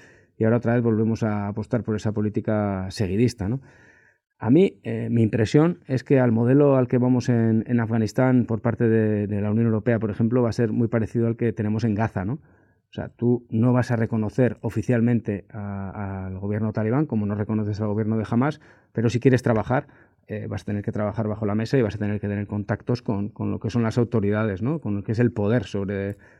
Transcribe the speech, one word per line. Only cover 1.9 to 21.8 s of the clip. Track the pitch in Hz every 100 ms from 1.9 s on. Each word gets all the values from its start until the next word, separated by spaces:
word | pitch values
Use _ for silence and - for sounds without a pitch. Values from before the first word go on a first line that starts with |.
| 107
esa | 110
política | 104 107 104 104 107 101 95 92
seguidista, | - 95 98 120 - 95
¿no? | 135 - - - _ _ _ _ _
A | 110
mí, | 147 196 -
eh, | 113 113 117
mi | 117
impresión | 110 110 107 147 165 175 -
es | 131 -
que | 139
al | 123
modelo | 113 117 139 143 135
al | 123
que | 127
vamos | 127 123 123
en, | 117 113 110 -
en | 120
Afganistán | 110 113 107 - 131 127 110
por | 110
parte | 117 110 117
de, | 113 107 104 101
de | 104
la | 104
Unión | 107 117
Europea, | 110 113 117
por | 107
ejemplo, | 104 113 123
va | 117
a |
ser | 113 117
muy | 113 113
parecido | 117 107 120 117
al | 113
que | 120
tenemos | - 107 110
en | 113
Gaza, | 101 113 104
¿no? | 95 147
O | - _ _ _ _
sea, | - -
tú | - 120 120 -
no | 113 123
vas | 123 120
a | 117
reconocer | 113 113 107 - 123 -
oficialmente | 117 110 101 120 120 117 113 101 -
a, | 107 101 98 98 110 98 98 95
al | 95
gobierno | 101 104 110
talibán, | 110 110 127 156
como | 113 104
no | 104
reconoces | 101 107 104 101
al | 107
gobierno | 104 107 110
de | 104
Hamas, | 117 139 151 - - _
pero | - 117
si | 120
quieres | 131 123
trabajar, | 120 110 104 127 - - _ _ _
eh, | 107 107
vas | 107
a | -
tener | 104
que | 107
trabajar | 101 104 107 107
bajo | 104 104
la |
mesa | 107 113
y | 139